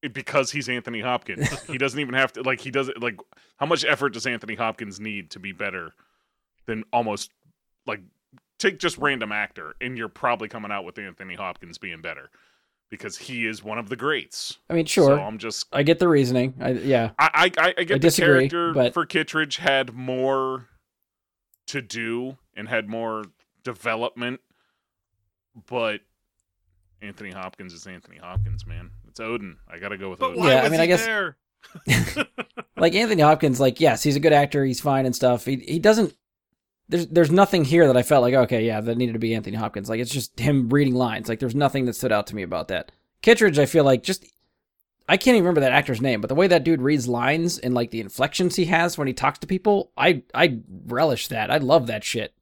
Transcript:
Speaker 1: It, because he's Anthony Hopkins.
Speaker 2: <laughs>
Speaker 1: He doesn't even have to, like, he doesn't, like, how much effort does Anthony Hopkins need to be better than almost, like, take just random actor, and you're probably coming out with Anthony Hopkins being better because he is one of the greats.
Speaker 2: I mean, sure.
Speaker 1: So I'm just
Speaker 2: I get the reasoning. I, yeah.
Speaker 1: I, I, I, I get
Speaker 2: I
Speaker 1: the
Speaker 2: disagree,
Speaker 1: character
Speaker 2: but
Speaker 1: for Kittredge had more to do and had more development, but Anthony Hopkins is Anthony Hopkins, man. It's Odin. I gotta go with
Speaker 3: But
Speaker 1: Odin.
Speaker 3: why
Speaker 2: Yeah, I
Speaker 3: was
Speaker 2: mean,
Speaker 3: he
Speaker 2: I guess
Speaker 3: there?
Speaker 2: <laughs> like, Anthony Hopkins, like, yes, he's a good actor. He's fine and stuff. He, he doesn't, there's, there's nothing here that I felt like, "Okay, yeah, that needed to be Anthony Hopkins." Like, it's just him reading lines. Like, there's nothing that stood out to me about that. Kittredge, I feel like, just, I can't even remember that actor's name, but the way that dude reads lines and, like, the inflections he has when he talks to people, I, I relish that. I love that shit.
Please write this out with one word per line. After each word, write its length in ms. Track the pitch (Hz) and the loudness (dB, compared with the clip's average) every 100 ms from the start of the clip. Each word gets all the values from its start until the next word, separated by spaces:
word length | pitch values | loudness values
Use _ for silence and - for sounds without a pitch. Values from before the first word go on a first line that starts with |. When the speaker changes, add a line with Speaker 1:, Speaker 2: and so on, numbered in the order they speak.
Speaker 1:
It, 100 | 147 | -12
because 380 | 123 131 147 131 | -12 -2 0 0
he's 180 | 147 123 | -4 -6
Anthony 320 | 123 - 117 | -8 -8 -8
Hopkins. 480 | 117 123 - 92 143 143 | -4 -4 -6 -6 -4 -6
Speaker 2:
<laughs> 40 | - | -10
Speaker 1:
He 100 | 135 | -4
doesn't 220 | 135 127 | -4 -4
even 140 | 139 | -4
have 180 | 131 131 | 0 0
to, 100 | - | -2
like, 180 | 131 131 | -4 -4
he 120 | 135 | -4
doesn't, 280 | 131 135 120 | -4 -4 -4
like, 200 | 120 98 - _ _ _ | -6 -8 -18 _ _ _
how 100 | 147 | -2
much 180 | 165 | 0
effort 260 | - 143 139 | 0 0 -2
does 160 | 113 131 | -4 -6
Anthony 300 | 120 107 107 | -8 -8 -6
Hopkins 420 | 113 110 110 95 | -6 -6 -12 -12
need 320 | 110 104 85 | -10 -10 -12
to 80 | - | -16
be 140 | 95 | -16
better 400 | 90 101 92 82 _ _ _ _ _ _ _ - | -10 -8 -8 -12 _ _ _ _ _ _ _ -10
than 160 | 110 110 | -10 -4
almost, 380 | 120 117 101 - _ _ _ _ _ - | -2 -2 -6 -10 _ _ _ _ _ -12
like, 140 | 107 90 _ _ 127 _ _ | -12 -12 _ _ _ _ _
take 220 | - 196 | -4 -2
just 180 | 175 - | -6 -2
random 320 | 143 131 110 | -2 -2 -6
actor, 460 | 104 104 - 80 - | -6 -6 -10 -16 -12
and 160 | 123 127 | -12 -10
you're 120 | 110 | -12
probably 400 | - 127 120 107 | -4 -2 -2 -6
coming 240 | 113 104 | -12 -10
out 120 | 101 | -10
with 140 | 90 - | -10 -14
Anthony 380 | 101 90 92 90 | -16 -16 -16 -10
Hopkins 420 | 98 87 85 82 | -10 -12 -16 -16
being 240 | 98 82 | -14 -12
better 280 | 82 76 65 _ _ _ _ _ _ | -12 -14 -16 _ _ _ _ _ _
because 260 | 110 110 - | -16 -14 -14
he 300 | - 127 113 | -12 -6 -6
is 160 | 110 | -6
one 160 | 104 110 | -10 -10
of 100 | 104 | -8
the 60 | 117 | -6
greats. 600 | 131 147 76 - - - _ | -4 -4 -6 -12 -12 -14 _
Speaker 2:
I 40 | |
mean, 120 | 170 156 | -4 0
sure. 300 | - 147 110 | 4 4 4
Speaker 1:
So 40 | |
I'm 180 | 98 107 | 0 -10
just 300 | 113 104 - | -10 -8 -6
Speaker 2:
I 120 | - | 0
get 160 | 143 165 | 2 4
the 80 | 180 | 6
reasoning. 460 | 151 127 127 127 131 | 4 4 2 0 -2
I, 100 | - | -4
yeah. 380 | 123 127 127 113 - | -2 2 2 0 0
Speaker 1:
I, 340 | 156 - 180 180 | 2 4 2 4
I, 100 | 170 | 0
I, 60 | - | 2
I 60 | |
get 60 | 175 | 0
Speaker 2:
I 20 | |
Speaker 1:
the 40 | 202 | 4
Speaker 2:
disagree, 480 | 165 156 175 135 135 | 4 4 4 4 2
Speaker 1:
character 240 | 170 170 | 0 -2
Speaker 2:
but 200 | 156 123 | 2 0
Speaker 1:
for 120 | 170 160 | 0 -2
Kittredge 520 | 160 156 160 151 - | -2 -2 -4 -4 -2
had 360 | 156 139 127 | 0 0 0
more 720 | 117 127 127 131 135 131 131 117 _ _ _ _ _ _ _ _ _ - | -6 -6 -2 0 0 -2 -6 -12 _ _ _ _ _ _ _ _ _ -12
to 120 | 143 | -10
do 560 | 117 - 113 117 127 135 _ - | -10 -8 -6 -6 -8 -12 _ -16
and 120 | 110 | -6
had 200 | 120 104 | -6 -4
more 360 | 113 113 110 101 _ _ _ | -8 -6 -8 -10 _ _ _
development, 800 | - 117 120 113 117 - 120 127 _ _ _ _ _ _ _ _ _ _ _ - _ | -14 -8 -6 -4 -6 -6 -8 -8 _ _ _ _ _ _ _ _ _ _ _ -20 _
but 320 | 123 113 104 _ _ _ _ _ _ _ _ _ _ | -4 -4 -4 _ _ _ _ _ _ _ _ _ _
Anthony 300 | 104 98 101 | -18 -16 -16
Hopkins 420 | 95 92 - 92 | -12 -14 -14 -20
is 140 | 85 95 | -18 -20
Anthony 320 | 90 _ 90 | -20 _ -20
Hopkins, 480 | 87 92 104 101 - | -10 -6 -6 -8 -10
man. 240 | 104 - - - | -14 -16 -20 -20
It's 120 | - | -14
Odin. 360 | 113 117 101 80 - | -8 -8 -8 -16 -20
I 100 | 85 | -14
gotta 200 | 98 98 | -12 -10
go 100 | 98 | -10
with 100 | 92 | -6
Speaker 3:
But 100 | 262 | -6
Speaker 1:
Odin. 100 | - | 0
Speaker 3:
why 100 | 175 | 4
Speaker 2:
Yeah, 80 | 131 | 4
I 20 | |
Speaker 3:
was 80 | 131 | 4
Speaker 2:
mean, 100 | 160 | 2
Speaker 3:
he 40 | |
Speaker 2:
I 20 | 165 | 2
guess 180 | 175 | 2
Speaker 3:
there? 320 | 226 214 185 - _ _ - - - | 2 -2 -4 -8 _ _ -20 -18 0
Speaker 2:
<laughs> 400 | 117 175 - - - 226 - - - | 0 2 -4 -6 -8 -14 -14 -16 0
like, 160 | 165 | 2
Anthony 260 | 180 226 202 | 2 0 4
Hopkins, 380 | 151 156 156 123 | 6 6 4 4
like, 180 | 135 120 | 2 4
yes, 220 | 156 113 | 2 4
he's 140 | 151 143 | 0 2
a 40 | |
good 120 | 156 | 6
actor. 320 | 147 143 147 | 6 4 0
He's 160 | 135 123 | -2 -2
fine 240 | 147 135 | 0 0
and 100 | 131 | 0
stuff. 300 | 123 127 120 | 2 2 2
He, 120 | - 135 | -2 -6
he 220 | - 156 | -4 2
doesn't, 360 | 202 220 190 - _ _ _ _ _ _ _ | 4 4 2 -2 _ _ _ _ _ _ _
there's, 180 | 170 165 | -4 0
there's 220 | 160 160 | 4 6
nothing 340 | 175 196 185 143 | 6 4 4 2
here 200 | 165 156 | 6 6
that 100 | 123 | 6
I 60 | |
felt 200 | 123 143 | 6 4
like, 100 | 123 | 6
"Okay, 300 | 131 120 120 113 | 4 2 2 0
yeah, 140 | 110 | -2
that 160 | 110 117 | -2 -2
needed 160 | 123 | -2
to 60 | 113 | -2
be 160 | 113 | -2
Anthony 200 | 113 101 107 | -2 -4 -6
Hopkins." 340 | 107 104 98 | -6 -6 -6
Like, 100 | 113 | -4
it's 100 | 120 | -4
just 300 | 135 117 - | -6 -8 -2
him 300 | 120 143 120 | 2 2 2
reading 240 | 139 143 | 2 2
lines. 340 | 123 123 107 - | 2 0 -4 -6
Like, 120 | 113 | -4
there's 140 | 131 | -2
nothing 300 | 120 156 143 | 0 0 0
that 80 | 123 | -4
stood 160 | 117 135 | -2 0
out 160 | 107 - | 0 0
to 60 | |
me 80 | 104 | -6
about 260 | 90 87 78 | -6 -6 -4
that. 220 | 95 - _ _ _ | -6 -8 _ _ _
Kittredge, 380 | - 226 214 147 | 4 6 6 4
I 80 | 139 | 4
feel 180 | 165 | 6
like, 180 | 139 127 | 6 4
just, 220 | - 190 _ _ _ _ _ _ _ _ - | 0 -8 _ _ _ _ _ _ _ _ 0
I 80 | 190 | 2
can't 160 | 254 240 | 6 4
even 80 | |
remember 160 | 175 165 | 6 4
that 120 | 139 | 4
actor's 280 | 131 143 120 | 4 2 0
name, 220 | 131 113 | 0 0
but 60 | 104 | 0
the 60 | |
way 120 | 135 190 | 2 4
that 180 | 175 | 4
dude 160 | 143 160 | 4 2
reads 260 | 127 151 120 | 2 0 0
lines 520 | 120 123 156 165 170 | -2 0 0 0 -2
and, 160 | 127 | -2
like, 160 | 123 120 | 0 -2
the 100 | 113 | -4
inflections 560 | 101 - 139 - 180 151 | -8 -2 -2 2 0 2
he 80 | |
has 320 | 170 175 175 170 | 2 2 0 0
when 120 | 139 | -4
he 40 | |
talks 260 | 127 139 - | 0 -2 -2
to 60 | - | -6
people, 460 | 185 214 202 - | -2 2 0 0
I, 280 | - 151 160 - | 0 2 2 -2
I 260 | - 165 120 - 92 - | 2 2 2 -10 -20 -8
relish 420 | 120 156 120 - | 0 0 0 -4
that. 220 | 123 107 | -6 0
I 80 | 151 | 0
love 280 | 117 156 117 | 4 2 2
that 140 | 107 | -6
shit. 300 | - 120 107 _ | -4 -6 -6 _